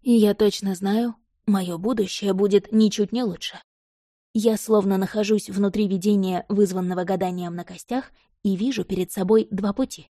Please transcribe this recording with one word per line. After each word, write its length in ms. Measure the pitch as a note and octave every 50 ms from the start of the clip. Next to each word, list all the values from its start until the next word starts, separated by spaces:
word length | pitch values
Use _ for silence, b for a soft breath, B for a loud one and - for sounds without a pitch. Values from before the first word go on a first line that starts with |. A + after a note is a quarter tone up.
И 100 | _ B3+
я 220 | A#3+ A3+ G#3+ G#3 G3+
точно 400 | - A3 G#3 - - G3+ G3 F#3+
знаю, 400 | F3+ G3 G3 G#3 A3+ A#3+ A#3+ A3 _ _ _ _ _ _
моё 320 | - G3+ G3 F3+ F3 F3
будущее 560 | E3 F3+ A3+ B3+ A3 G3+ F#3 - - G#3 G3+ F#3+
будет 380 | F#3+ G3+ G3+ G3+ G3 - -
ничуть 400 | A3 A3 A3 G#3 - - G#3 -
не 100 | A3 B3
лучше. 400 | B3+ G#3 F3 - - - - - _ _ _ _ _ _ _ _ _ _ _ _ _ _ _
Я 240 | A3 G#3 A#3 A3
словно 400 | G#3 - - A3 G#3+ G3 G3 F#3+
нахожусь 540 | F#3 G3 - - G#3+ G#3 G3+ A3 G#3 - -
внутри 360 | F#3+ F#3+ G3+ G3 - G3+ G#3+
видения, 600 | F#3+ F#3+ F#3 F3 G#3+ G#3 G3 F#3+ F#3 F#3 F3 - -
вызванного 540 | G3+ G3 G#3 F#3 F#3 F#3 F3+ F3+ F#3 F3+ F3+
гаданием 520 | F3+ F#3+ F3+ F#3 F#3 F3+ F3+ F3+ E3+ E3+
на 100 | F3 F3
костях, 460 | - F3+ - - _ A#3+ C4 - - _ _ _ _ _ _
и 140 | _ G3+ F#3+
вижу 280 | F3+ G#3+ C4+ B3+ G#3+ F3
перед 280 | - F#3+ F3+ F3+ -
собой 360 | - G3+ F#3 F3+ A3 A3 A3 -
два 220 | G3+ F#3+ G3 G3+ G3+
пути 340 | - C4+ - - - - _ _